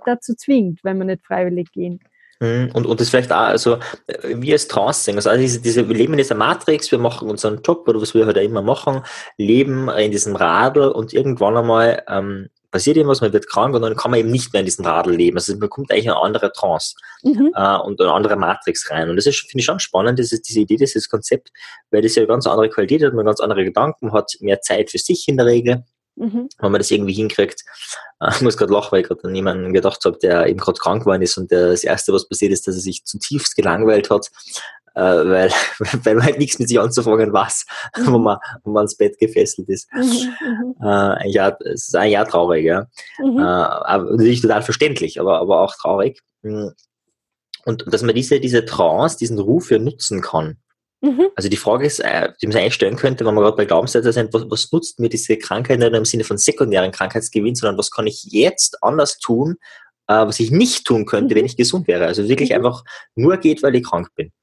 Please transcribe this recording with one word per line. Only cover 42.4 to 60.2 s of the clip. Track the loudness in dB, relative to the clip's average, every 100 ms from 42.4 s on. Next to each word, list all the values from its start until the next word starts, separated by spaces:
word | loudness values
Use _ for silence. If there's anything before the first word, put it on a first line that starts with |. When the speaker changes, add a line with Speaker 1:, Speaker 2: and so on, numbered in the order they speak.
| 2 2 2
Speaker 2:
ja. | 0 -4 -16 -20 -4
Speaker 1:
Mhm. | -2 0
Speaker 2:
Äh, |
aber | 0 2 0 -2 -2 2 2
natürlich | 4 4 4
total | 2 2
verständlich, | 0 0 0 0 -6 -2
aber, | 0 2
aber | 2 2
auch | 2 -2
traurig. | -2 0 -2 -4 _ _
Mm. | -10 -8 -8 -12 _ _ _ _ _ _ _ -10 -6
Und | -6 -2
dass | -2
man | 0 0
diese, | 2 0
diese | 2 0 0
Trance, | 0 2 4 0 -2
diesen | -4 -2
Ruf | 2 0 2
ja | 0
nutzen | 0 -4 -6 -4
kann. | -2 -4 -4 -10 _ _ _ -4
Speaker 1:
Mhm. | -2 2 0 0
Speaker 2:
Also | -4
die | -2
Frage | 0 2 0
ist, | -2
äh, | -2 -2 -2 -4
die | -2
man |
sich | 0
eigentlich | 0 2
stellen | 0 2
könnte, | -2 0 0
wenn |
wir | 4
grad | 4 2
bei | 2
Glaubenssätzen | 2 2 0 2
sind, | 0 0
was, | -2 -2
was | -6 -2
nutzt | -2 -4 -4
mir | -4
diese | -4 -2 -2
Krankheit | -2 -6 0 2
nicht | 4
nur | 2
im | 0
Sinne | -2
von | -4 0
sekundären | 0 0 0 2 0
Krankheitsgewinn, | -2 -4 -4 -4 -2 -2 -2
sondern | -2 -2
was | -4
kann | -4 -6
ich | -6 -4
jetzt | 2 2 2 -4 0
anders | 0 2 0 -2
tun, | -2 0 0 -4 -12 -20 -20 _ 0
äh, |
was | 2